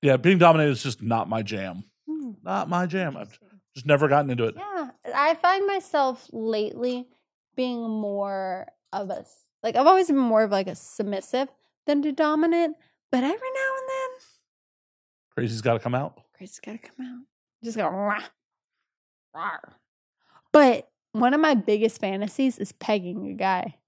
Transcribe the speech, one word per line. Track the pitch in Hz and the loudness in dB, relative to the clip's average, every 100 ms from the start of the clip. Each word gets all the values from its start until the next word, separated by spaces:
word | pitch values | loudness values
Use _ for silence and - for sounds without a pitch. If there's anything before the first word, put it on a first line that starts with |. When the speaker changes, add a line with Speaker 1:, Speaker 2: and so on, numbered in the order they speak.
Speaker 1:
yeah, | 143 131 | 4 4
being | 156 190 | 4 8
dominated | 170 160 151 | 8 8 4
is | 127 | 0
just | 139 113 | -4 -6
not | 117 113 87 | -2 -2 -2
my | 110 | -4
jam. | 101 107 95 90 98 _ - | -4 -6 -8 -10 -16 _ -12
Speaker 2:
Hmm. | 311 269 208 | -10 -10 -12
Speaker 1:
Not | 180 190 185 | -6 -4 -2
my | 175 180 | -2 -2
jam. | 185 175 135 | -4 -6 -8
I've | 101 | -16
Speaker 2:
Interesting. | - _ _ _ - | -20 _ _ _ -14
Speaker 1:
just | 123 | 2
never | 143 147 | 4 6
gotten | 143 143 | 4 4
into | 123 113 | 0 0
it. | - | -2
Speaker 2:
Yeah, | 403 381 277 - - 240 | -10 -8 -8 -12 -6 0
I | 294 320 | 2 4
find | 349 381 403 | 2 2 0
myself | 392 370 302 269 247 - | -2 -2 0 0 -2 -12
lately | 226 220 220 214 - 247 247 247 _ _ _ _ - | -8 -4 -2 -2 -4 -4 -4 -8 _ _ _ _ -4
being | 254 240 233 | -4 -4 -4
more | 220 208 202 202 196 190 185 - _ _ | -4 -4 -4 -4 -4 -4 -6 -10 _ _
of | 190 196 | -8 -6
a | 196 | -8
s-, | - - _ _ | -12 -20 _ _
like, | 226 226 | -2 4
I've | 285 | 6
always | 381 359 | 6 4
been | 277 | 2
more | 247 220 | 4 4
of, | 220 | 2
like, | 196 190 | 0 -2
a | - | -8
submissive | - - 202 196 - 262 269 _ _ _ - | -12 -8 -6 -6 -4 -4 -4 _ _ _ -2
than | 294 294 | 0 0
a | |
dominant, | 277 311 302 330 339 339 311 _ _ _ | 0 0 2 2 2 0 -4 _ _ _
but | 254 | -2
every | 262 | 0
now | 415 523 523 539 539 | -4 -6 -4 -4 -4
and | 523 | -6
then | 523 523 508 - _ _ _ _ _ _ _ _ _ _ - | -6 -6 -10 -20 _ _ _ _ _ _ _ _ _ _ -6
Speaker 1:
Crazy's | 120 113 | -4 -4
gotta | 107 113 | -2 0
come | 120 123 | 0 -4
out. | 143 - _ _ | -4 -10 _ _
Speaker 2:
Crazy's | 190 - | -20 -18
gotta | - 220 | -16 -16
come | - _ 254 | -18 _ -14
out. | 247 262 _ _ _ | -14 -20 _ _ _
Just | 226 220 | -12 -4
go, | 175 | -4
"Rah, | 185 202 208 - _ _ _ _ _ _ _ _ _ _ | -2 -4 -4 -8 _ _ _ _ _ _ _ _ _ _
rah." | 151 190 160 - _ _ _ _ _ _ _ _ | -10 -10 -10 -14 _ _ _ _ _ _ _ _
But | 302 269 226 - _ _ | 6 8 4 -4 _ _
one | 220 240 | 0 2
of | 285 | 4
my | 311 | 4
biggest | 262 196 208 226 - | 2 2 2 2 -2
fantasies | 202 190 202 - 269 - | -6 -4 -6 -2 -2 -2
is | 202 | -8
pegging | - - 214 180 180 196 | -10 -2 -2 -2 -10 -10
a | |
guy. | 190 190 185 - - | -4 -2 -2 -4 -12